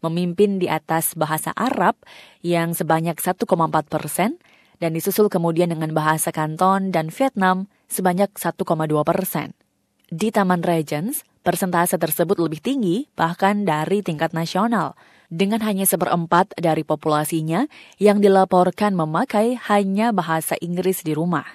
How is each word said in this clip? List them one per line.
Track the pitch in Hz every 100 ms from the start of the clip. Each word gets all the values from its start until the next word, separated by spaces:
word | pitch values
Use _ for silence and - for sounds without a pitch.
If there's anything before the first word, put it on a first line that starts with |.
memimpin | 165 165 180 170 202 196
di | 180
atas | 156 _ 165 165
bahasa | 175 156 156 -
Arab | - 240 262 185 - - - - _
yang | 175 170 165
sebanyak | 170 160 165 165 156
satu | - 185 233
koma | 175 160
empat | 156 151
persen, | 156 151 - 190 339 _ _ _ _
dan | 165 160
disusul | 175 190 208
kemudian | 196 170 165 175
dengan | 165 156
bahasa | 156 156 156 -
Kanton | 160 156 156 185 196 190
dan | 175 160
Vietnam | - 269 - 190 185 196 _ _
sebanyak | - 185 180 202 -
satu | 170 - 190
koma | 165
dua | 156 151 151
persen. | 170 190 160 156 - _ _ _ _ _
Di | 160 214
Taman | 233 190 180
Regents, | 170 170 151 151 190 294 - _
persentase | - 170 190 175 175 180
tersebut | 160 156 165 196
lebih | 165 156
tinggi | - 277 202 180 294 -
bahkan | 165 175 196 208
dari | 202 151 156 196
tingkat | 196 156 160 165
nasional, | 165 185 226 226 151 - _ _ _
dengan | 165 196 220
hanya | 220 196 196
seperempat | 180 175 175 170 175 196 -
dari | 175 156
populasinya | 151 151 160 151 151 165 156 165 285 - - _
yang | 202 208
dilaporkan | 202 190 190 185 180 175 208
memakai | 185 156 156 254 214 226 247 -
hanya | 208 196 196 226
bahasa | 202 165 160 156 -
Inggris | 175 175 180 185
di | 165 151
rumah. | 170 160 127